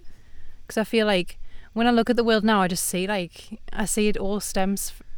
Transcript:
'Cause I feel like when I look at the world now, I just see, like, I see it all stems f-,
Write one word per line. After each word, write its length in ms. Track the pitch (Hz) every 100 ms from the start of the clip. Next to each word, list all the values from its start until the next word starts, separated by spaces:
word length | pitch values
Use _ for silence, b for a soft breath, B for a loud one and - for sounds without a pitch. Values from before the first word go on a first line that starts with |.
| - b b b b b -
'Cause 100 | 220
I 60 |
feel 240 | 208 226 214
like 320 | 190 - - b b b
when 160 | 220 240
I 40 |
look 180 | 233 233
at 80 | 240
the 80 |
world 180 | 233 220
now, 180 | 214 208
I 60 | 180
just 160 | 180
see, 240 | - 180 190
like, 540 | 202 170 - - 220 -
I 140 | 220
see 240 | 202 220 214
it 80 | 208
all 240 | 196 208
stems 480 | - 196 190 196 -
f-, 120 | - -